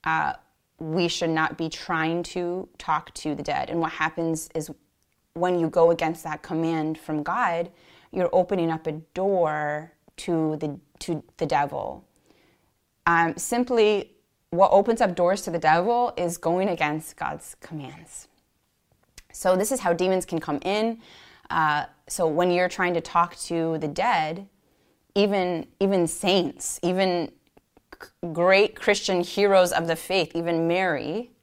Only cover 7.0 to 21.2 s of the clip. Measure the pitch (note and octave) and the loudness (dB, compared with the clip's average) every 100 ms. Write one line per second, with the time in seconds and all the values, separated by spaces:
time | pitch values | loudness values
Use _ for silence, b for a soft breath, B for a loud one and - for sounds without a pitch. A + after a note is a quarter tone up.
7 | - D3+ D3 G3+ B3 E3+ F3 b b b | -6 -4 -2 -2 0 0 -4 b b b
8 | b F#3 F3 F#3 F3+ F#3+ E3 D#3+ D#3+ D3+ | b -2 2 2 2 0 0 -2 -6 -8
9 | D#3 - G3 F#3+ D#3+ D3+ D3+ D3+ D#3+ _ | -10 -4 0 2 0 0 -4 -4 -8 _
10 | _ - - D#3+ D#3 D#3 D#3 C#3+ _ _ | _ -12 -2 0 0 -2 -6 -8 _ _
11 | - D#3 - - D#3 D3 C#3+ C#3+ G#2 - | -8 -8 -8 -8 -2 0 0 -4 -8 -10
12 | _ _ b b b b b b _ _ | _ _ b b b b b b _ _
13 | - E3+ E3 - - A#3+ B3 A#3+ G#3+ G#3 | 2 4 2 -2 -4 -2 0 4 4 4
14 | - _ _ _ _ E3+ F#3+ G3 G3+ A3+ | -4 _ _ _ _ 4 6 6 4 2
15 | G#3+ F3 F3 G3 - F3 D#3 E3 G3 A#3+ | 0 2 2 2 -2 0 4 4 4 2
16 | A#3+ - F3 F3 E3 F3+ G3 F3 D3 D#3 | 0 0 -4 -2 0 0 0 0 -2 -4
17 | - - - D3+ - - - D#3 C3+ D3 | -8 -8 -8 -8 -14 -20 -14 -12 -12 -16
18 | D#3+ - - _ _ _ _ _ _ _ | -20 -20 -20 _ _ _ _ _ _ _
19 | _ - _ - F#3 F#3 E3+ C4 F#3 E3 | _ -20 _ -2 2 2 2 0 0 2
20 | F#3 F#3 - E3 D3+ C#3+ F#3 G#3 A3+ A3+ | 2 0 -2 -6 -4 -4 -2 0 -2 -4
21 | B B | B B